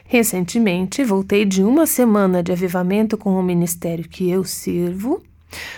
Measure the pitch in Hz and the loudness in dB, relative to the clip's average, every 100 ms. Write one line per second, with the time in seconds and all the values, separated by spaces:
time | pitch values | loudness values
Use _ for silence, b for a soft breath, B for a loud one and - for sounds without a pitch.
0 | B 240 226 185 175 233 214 175 185 - | B 0 2 0 -2 2 2 2 -2 -2
1 | 254 190 190 202 202 190 202 294 311 - | 0 0 2 2 2 2 4 4 2 2
2 | 240 208 190 180 175 175 185 180 180 208 | 4 4 4 2 0 -2 -2 -2 0 0
3 | 220 214 202 190 180 175 170 170 170 165 | 0 -2 -2 0 0 0 0 -4 -6 -6
4 | 165 - 180 185 185 - - 175 175 185 | -8 -4 -2 -2 -2 -6 -4 -2 -2 -4
5 | 226 392 - _ - B B | -4 -6 -8 _ -20 B B